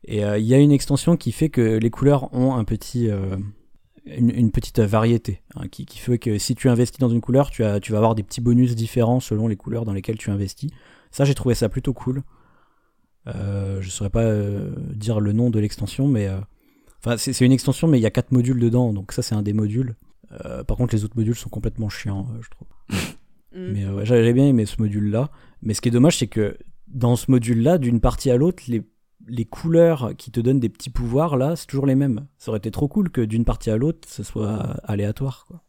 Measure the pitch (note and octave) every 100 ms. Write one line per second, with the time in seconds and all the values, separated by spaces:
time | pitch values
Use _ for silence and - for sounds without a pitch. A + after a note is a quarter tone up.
0 | - G#2 G#2 G#2 A2 C3 D3 C#3+ - C#3
1 | - E3+ - - D#3+ B2+ A2+ G#2+ A2+ -
2 | C#3 C#3+ - B2 B2+ B2+ G#2+ A2 - B2
3 | A#2 G2+ G2 F#2+ G2+ - _ - _ _
4 | - - A#2+ A#2 A2+ G#2+ - - G#2+ G#2+
5 | A2+ A#2 - G2 _ - - - - -
6 | - A#2+ - G#2 - A#2+ C3+ A#2+ B2 -
7 | B2+ A#2 - B2+ C#3 - A2 G2+ - G#2+
8 | A2+ A2 G2 - A#2+ A#2+ B2 A#2 A2+ B2
9 | A2+ B2+ - G#2+ A2+ G2+ - A#2 A2+ G2
10 | F#2 A2 - G2+ G2 - C#3+ - _ _
11 | _ - C#3 C3+ B2+ A2+ A2 C3 - A#2+
12 | - C3 - _ _ _ _ _ _ _
13 | _ _ - - G#2 G2+ G2 G2 F#2+ -
14 | G2+ A2+ A2+ G#2+ G2+ G2+ G2 G2 - A2+
15 | G#2 G#2+ G#2 G#2+ B2 A2 G#2 - G2+ -
16 | C#3 A#2+ G2 F#2+ G2+ _ _ _ _ _
17 | A#2 A#2 - B2 B2+ C3 - C3 E3 C#3
18 | A2 - - B2+ B2 B2+ A#2 A#2+ B2 G2+
19 | G2+ - - G#2+ G#2 G#2+ G#2 A2 B2+ A2
20 | - _ - - - B1+ - G#2+ A#2+ A2
21 | G#2 A#2 G#2+ A#2+ - A2 A2 A2 A2 -
22 | - G2 A2 A2+ A2+ - - - - F#2+
23 | - - _ _ _ F3+ F#3 G2+ G2 G2
24 | G#2+ A#2+ A#2 B2 C#3+ B2 G#2+ - G#2+ G#2
25 | G#2 G#2+ C#3+ - - - A2+ G#2+ B2 A#2+
26 | C#3+ - A2+ - G#2 - - - - C3
27 | A#2+ B2 - C3 A2+ A#2 B2 F3 B2 A#2+
28 | B2 - C#3 B2 D#3+ F3+ - A#2 G#2 _
29 | _ _ - A#2+ A2+ - E3 E3 E3 D#3
30 | A#2+ - - A#2+ A#2 C3+ A2+ - - A#2+
31 | A#2+ B2+ D#3+ C#3 C3+ E3+ - C3+ C#3 C3
32 | C#3 A2 C#3+ _ - A2 A2+ - C#3+ G#3+
33 | F3+ - A2 A2+ A#2 A2+ - A2 C#3+ E3
34 | - - G#2 - G#2 G#2+ A#2 - - G2+
35 | G#2 G#2+ C3+ - _ F3